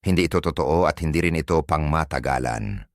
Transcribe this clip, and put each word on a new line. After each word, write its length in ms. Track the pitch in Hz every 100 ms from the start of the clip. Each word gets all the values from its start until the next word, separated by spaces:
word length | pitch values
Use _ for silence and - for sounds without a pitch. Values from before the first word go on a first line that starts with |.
Hindi 240 | - 90 85
ito 160 | 90
totoo 480 | 82 82 69 80 85
at 80 | -
hindi 220 | 80 78
rin 140 | 85 82
ito 240 | 76 82
pangmatagalan. 1040 | 73 78 76 78 78 67 62 65 62 57 53 50 -